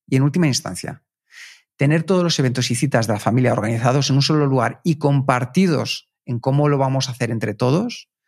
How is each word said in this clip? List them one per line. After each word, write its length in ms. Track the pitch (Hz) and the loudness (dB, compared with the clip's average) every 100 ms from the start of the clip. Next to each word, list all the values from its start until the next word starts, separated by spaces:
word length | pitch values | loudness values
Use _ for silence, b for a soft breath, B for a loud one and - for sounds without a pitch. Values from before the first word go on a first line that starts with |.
| - | -2
Y 100 | 131 | 0
en 60 | |
última 260 | 143 180 156 | 2 2 0
instancia, 560 | 123 - - - - _ _ _ B B B B - | 0 -6 -10 -12 -14 _ _ _ B B B B -2
tener 260 | 139 160 | 0 0
todos 220 | 160 185 | 2 0
los 140 | 175 - | 2 0
eventos 320 | 131 127 123 | 0 0 -2
y 40 | |
citas 320 | 120 151 123 110 | -2 0 0 0
de 60 | |
la 80 | 104 | -2
familia 320 | - 120 123 | 0 2 2
organizados 580 | 110 104 117 120 139 135 | 0 -2 0 2 2 2
en 60 | 135 | 0
un 60 | |
solo 240 | 135 151 143 | 2 2 2
lugar 340 | 135 117 - | 2 0 -2
y 140 | 180 156 | -2 0
compartidos 1120 | 151 139 139 127 123 180 190 135 117 - _ _ | 2 2 2 0 0 0 2 0 -4 -8 _ _
en 160 | - 117 | -8 -4
cómo 280 | 135 139 147 | 0 2 2
lo 100 | 143 | 2
vamos 300 | 135 135 127 | 0 -2 -4
a 40 | |
hacer 180 | 120 120 | -6 -4
entre 240 | 117 110 | -4 -4
todos, 560 | 104 123 160 240 - - _ | -2 0 0 -2 -8 -20 _